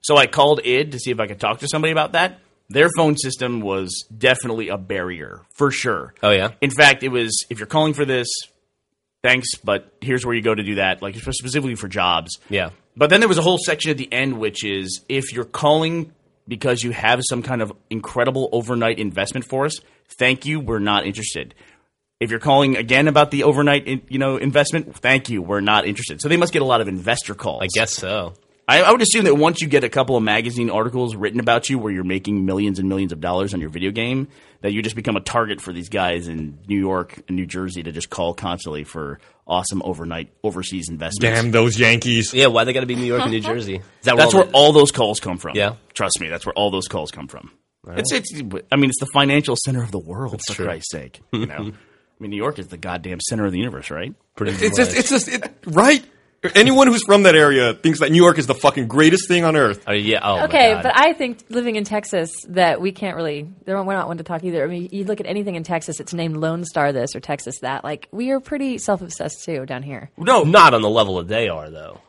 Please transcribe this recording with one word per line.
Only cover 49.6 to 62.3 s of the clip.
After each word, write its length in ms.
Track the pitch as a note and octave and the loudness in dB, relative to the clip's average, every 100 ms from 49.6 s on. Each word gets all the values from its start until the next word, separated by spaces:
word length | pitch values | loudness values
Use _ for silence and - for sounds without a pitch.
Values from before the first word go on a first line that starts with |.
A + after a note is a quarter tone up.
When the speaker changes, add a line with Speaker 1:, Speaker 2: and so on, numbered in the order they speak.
Speaker 1:
center 180 | - B2+ | -2 -4
of 100 | A#2 | -4
the 80 | G2 | -8
world, 340 | D#2+ F#2+ C3 | -10 -10 -10
Speaker 2:
That's 140 | G#2 - | -10 -10
Speaker 1:
for 60 | G2+ | -6
Speaker 2:
true. 100 | F#2 | -6
Speaker 1:
Christ's 260 | E2 - | -8 -10
sake. 300 | D#2+ C2 - _ | -12 -14 -20 _
Speaker 2:
<laughs> 60 | |
Speaker 1:
You 140 | A2+ A2 | -6 -6
know? 260 | D2 G#2 | -8 -12
I 0 | G#2 _ _ _ _ | -14 _ _ _ _
mean, 120 | G#2+ | -12
New 40 | G2+ | -6
York 220 | A#2+ C#3+ | -6 -8
is 80 | E2 | -14
the 100 | F2+ | -12
goddamn 420 | F2+ F2+ F2+ F2 | -8 -8 -8 -10
center 240 | - A2+ G2+ | -6 -2 -2
of 80 | |
the 60 | F2+ | -2
universe, 300 | A#2+ C2+ - | -4 -8 -12
right? 220 | D2+ G#2 - _ - | -10 -10 -14 _ -6
Speaker 2:
Pretty 160 | - F#2 G#3+ | -6 0 0
Speaker 3:
It's 100 | A#3 | 2
just, 160 | B3 | 2
Speaker 2:
much. 80 | A#3 | 0
Speaker 3:
it's 100 | A#3+ | 0
just, 180 | C4+ - | 0 0
it, 240 | B3 - - F3+ | -6 -8 -12 0
right? 360 | D#3+ B3 D4 - _ _ _ F3 G3+ | 4 6 4 0 _ _ _ 2 4
Anyone 320 | A#3+ C4 C4 | 6 8 6
who's 160 | A3+ | 4
from 200 | - G3+ | 6 8
that 120 | F#3+ D#3 | 8 8
area 380 | D3 C3+ A#2+ | 8 6 2
thinks 260 | A2 E3 C#3+ | 2 0 2
that 120 | D3 | 4
New 60 | E3 | 8
York 140 | F3 D#3+ | 8 6
is 80 | B2+ | 0
the 60 | C3+ | 2
fucking 320 | C#3+ C#3 A#2 | 2 2 -2
greatest 400 | C3 D#3 F3+ - | 4 6 6 2
thing 160 | F3 | 2
on 120 | E3 D#3 | 2 4
earth. 280 | A#2+ G2+ - | 2 0 -2
Speaker 2:
Oh, 40 | |
yeah. 280 | G#2 G#2 G#2+ | -2 0 0
Oh, 140 | G#2 F#2+ | 0 0
my 60 | - | 2
Speaker 4:
Okay, 280 | D4+ A#3 | 4 4
Speaker 2:
God. 100 | G#3+ | 4
Speaker 4:
but 80 | B3+ B3+ | 2 4
I 180 | D#4 | 4
think 300 | D#4+ B3+ A#3 _ | 2 -6 -8 _
living 260 | A#3 A#3+ G#3+ | -6 -4 -4
in 80 | |
Texas 480 | G#3 G#3+ - F#3+ E3 | -4 -6 -4 -4 -4